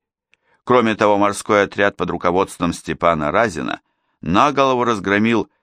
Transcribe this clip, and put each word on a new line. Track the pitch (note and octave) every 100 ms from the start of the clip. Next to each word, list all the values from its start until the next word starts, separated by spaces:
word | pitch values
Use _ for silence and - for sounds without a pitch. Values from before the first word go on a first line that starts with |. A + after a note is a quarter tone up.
| _ _ _ _ _ _
Кроме | - B2 A2+
того, | G#2 G#2 G2+
морской | G2+ G2+ - G#2
отряд | F#2+ - G2+ -
под | F2+
руководством | E2+ F2+ F2+ F#2+ - E2+
Степана | E2 - D#2 F2 D#2+ D2
Разина | F2+ A#2 D#2+ A#1+ - _ _ _ _
на | - G2 C#3
голову | C#3 C3+ B2+
разгромил | A#2+ G#2+ F#2+ G2+ A2 A2+ - _